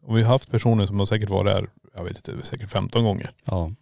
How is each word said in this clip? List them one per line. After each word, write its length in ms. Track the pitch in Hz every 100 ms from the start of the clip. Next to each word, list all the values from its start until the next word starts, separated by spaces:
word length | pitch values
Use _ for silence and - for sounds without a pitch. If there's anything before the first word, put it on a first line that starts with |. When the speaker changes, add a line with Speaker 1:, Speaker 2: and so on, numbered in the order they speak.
Speaker 1:
Och 140 | - 113
vi 40 |
har 60 | 113
haft 180 | 131 -
personer 360 | 110 120 110 98
som 120 | 101
har 80 | 98
säkert 240 | 110 104
varit 240 | 98 98
där, 140 | 98 98 _ _
jag 100 | 95
vet 120 | 90 - -
inte, 180 | - -
säkert 240 | - 101
femton 340 | 101 95 117
gånger. 280 | 113 95 - _
Speaker 2:
Ja. 280 | - 95 82 104